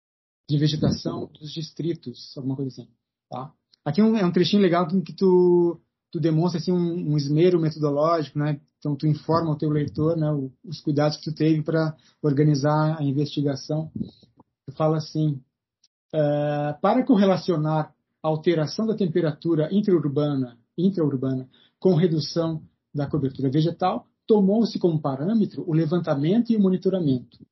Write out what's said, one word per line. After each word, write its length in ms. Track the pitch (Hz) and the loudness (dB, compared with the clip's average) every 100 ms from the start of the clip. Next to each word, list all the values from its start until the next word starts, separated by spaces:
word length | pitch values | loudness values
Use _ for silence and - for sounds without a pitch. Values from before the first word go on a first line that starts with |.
| _ _ _ _ - | _ _ _ _ -4
de 100 | 147 | 0
Vegetação 720 | 151 151 - - - 117 120 - | 0 0 -2 -2 -6 -8 -12 -14
dos 140 | 151 | -14
Distritos, 840 | 170 156 - 160 160 127 120 - 147 | -12 -12 -8 -6 -6 -10 -18 -16 -10
alguma 200 | 131 135 | -6 -6
coisa 140 | 135 | -6
assim, 180 | 127 117 _ _ _ _ | -10 -18 _ _ _ _
tá? 220 | 123 143 - _ _ | -12 -12 -18 _ _
Aqui 160 | 147 156 | -2 2
é 40 | |
um, 120 | 220 220 | 4 4
é 80 | |
um 80 | 180 | 2
trechinho 300 | 180 175 202 | 2 2 4
legal 260 | 190 170 170 | 4 2 0
em 80 | 190 | -2
que 120 | 156 | -4
tu, 680 | - 190 180 180 175 170 165 _ _ _ | 0 4 6 6 4 2 -2 _ _ _
tu 100 | 170 | -4
demonstra, 400 | 160 156 175 170 | 0 2 0 -2
assim, 120 | 190 | -2
um, 400 | 180 175 175 165 | 0 0 -2 -2
um 40 | 151 | -2
esmero 440 | 139 151 180 175 | 0 2 4 4
metodológico, 800 | 156 156 151 143 156 170 147 151 | 0 -2 -2 0 2 0 -2 -4
né? 220 | 147 151 - _ | -2 -4 -8 _
Então, 180 | 151 143 | -6 -2
tu 100 | 156 | 0
informa 460 | 151 - 160 165 | -2 0 0 0
o 40 | 151 | -2
teu 140 | 156 | 0
leitor, 460 | 151 147 - 156 165 | -2 -2 -2 -2 0
né, 140 | 151 | -2
o, 200 | 147 131 - | -2 -6 -12
os 160 | - 151 | -16 -10
cuidados 360 | - 143 151 151 | -4 0 0 -2
que 60 | |
tu 100 | - | -8
teve 280 | 156 156 160 | -2 2 2
pra 340 | 151 160 160 - _ _ | 0 -2 -2 -6 _ _
organizar 800 | 151 139 151 143 143 151 156 160 | -2 2 2 2 2 2 0 0
a 60 | |
investigação. 840 | 139 135 139 - 143 139 - 156 160 - - - _ _ _ _ - | -2 -2 -2 -2 -4 -4 -6 -6 -6 -10 -12 -12 _ _ _ _ -16
Tu 60 | - | -2
fala 220 | 156 160 | 0 0
assim, 420 | 156 156 156 135 - _ _ _ _ _ _ | -4 -2 -2 -2 -10 _ _ _ _ _ _
é, 600 | 160 147 147 147 143 147 147 | -2 0 0 -2 -2 -4 -2
"Para 240 | 190 240 | 0 2
correlacionar 920 | 254 208 196 180 - 165 151 156 151 _ _ _ | 4 4 4 2 0 -2 0 0 -2 _ _ _
a 60 | 156 | -4
alteração 580 | 156 180 165 143 - 220 | 0 0 0 0 -2 -2
da 80 | |
temperatura 720 | 214 185 180 165 147 170 160 151 | 0 0 0 -2 -2 -2 0 2
intraurbana, 840 | 196 208 170 147 139 147 139 123 - _ - | 0 2 2 2 0 0 -2 -4 -8 _ -2
intraurbana 680 | 185 185 151 131 135 131 131 _ _ _ | -2 0 0 0 -2 -4 -8 _ _ _
com 160 | 185 160 | 2 4
redução 680 | 180 160 - 170 165 160 - _ _ | 4 0 -2 -4 -4 -4 -10 _ _
da 120 | 143 143 | -8 -4
cobertura 440 | 151 131 - 135 | -2 -2 -2 0
vegetal, 560 | 139 160 170 185 240 - _ - | 2 0 0 -2 -2 -8 _ 2
tomou-se 500 | 214 190 214 208 - | 4 4 2 0 0
como 220 | 180 156 | 0 0
parâmetro 680 | 147 131 160 226 190 - 127 | -2 -4 -2 0 0 -4 -2
o 40 | |
levantamento 800 | 160 160 175 170 139 151 220 240 | 0 0 0 -2 -2 2 0 2
e 60 | 226 | 2
o 40 | |
monitoramento, 760 | 190 185 190 185 151 131 - _ - | 2 2 0 0 0 -2 -4 _ -20